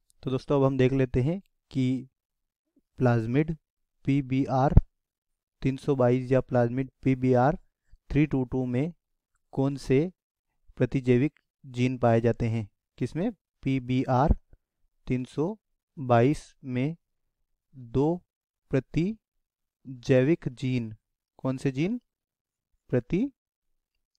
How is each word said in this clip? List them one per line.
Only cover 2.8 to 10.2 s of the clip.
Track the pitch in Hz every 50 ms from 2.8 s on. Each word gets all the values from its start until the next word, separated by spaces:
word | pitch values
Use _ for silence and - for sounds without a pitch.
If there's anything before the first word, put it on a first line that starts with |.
| _ _ _ -
प्लाज्मिड | 131 123 120 117 113 113 120 139 160 160 165 - _ _ _ _ _ _ _ _ -
पीबीआर | - 139 143 139 127 131 131 139 - 127 135 131 151 - - - - _ _ _ _ _ _ _ _ _ _ _ _ _ _ -
तीन | 135 131
सौ | 139 - - 143
बाईस | 135 123 120 123 131 127 123 131
या | 127
प्लाज्मिड | 123 - 127 123 120 120 120 131 135 131 - _ -
पीबीआर | 139 131 127 127 127 127 120 123 139 175 180 - _ _ _ _ _ - - _ -
थ्री | - 139 151
टू | 156 - 135 131
टू | 123 - 131 127
में | 123 123 123 143 175 170 - _ _ _ _ _ _ _ _ _ _ -
कौन | 131 135 139 143
से | 131 - - 135 135 156 185 - _